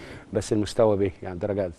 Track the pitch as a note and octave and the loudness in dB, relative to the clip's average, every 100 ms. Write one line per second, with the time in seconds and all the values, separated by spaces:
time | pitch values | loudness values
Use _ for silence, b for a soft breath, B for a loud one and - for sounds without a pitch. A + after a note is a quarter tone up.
0 | B B - G#2 - G#2+ G2+ - A2 G2 | B B -6 -4 0 0 2 4 4 4
1 | G2 - F#2+ F2+ G#2 G2+ F#2 | 0 -2 -10 -6 -2 -2 -4